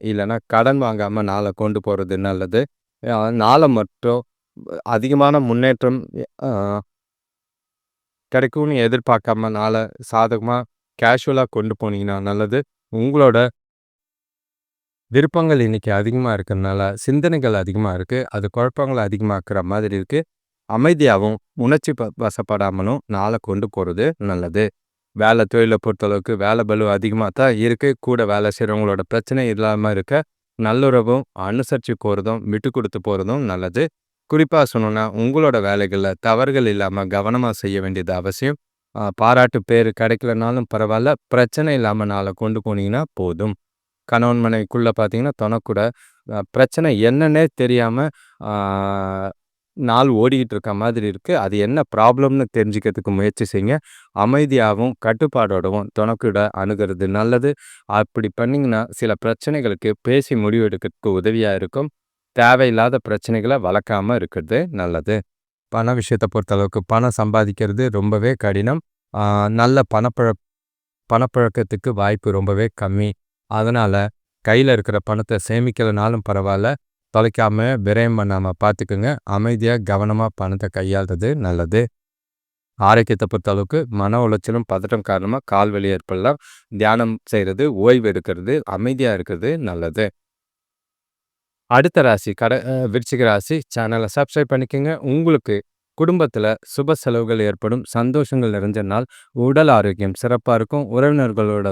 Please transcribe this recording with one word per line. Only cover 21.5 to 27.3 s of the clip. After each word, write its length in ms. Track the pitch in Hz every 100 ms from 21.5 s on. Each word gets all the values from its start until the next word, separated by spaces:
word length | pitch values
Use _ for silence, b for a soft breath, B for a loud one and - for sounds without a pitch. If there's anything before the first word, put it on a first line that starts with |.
உணர்ச்சி 380 | - 127 151 -
ப-, 180 | 135 110 -
வசப்படாமலும் 800 | 110 - 110 104 98 95 98 139 -
நாளை 320 | 101 104 113
கொண்டு 260 | - 98 101
போறது 380 | - 90 87 139 165
நல்லது. 460 | 101 90 85 92 107 _ _ _ _ 101
வேலை 280 | 107 113 104
தொழிலை 280 | 117 113 110
பொறுத்தளவுக்கு 520 | 113 101 104 101 104 104
வேலை 260 | 98 113
பளு 200 | 107 107 107
அதிகமா 400 | 101 107 110 104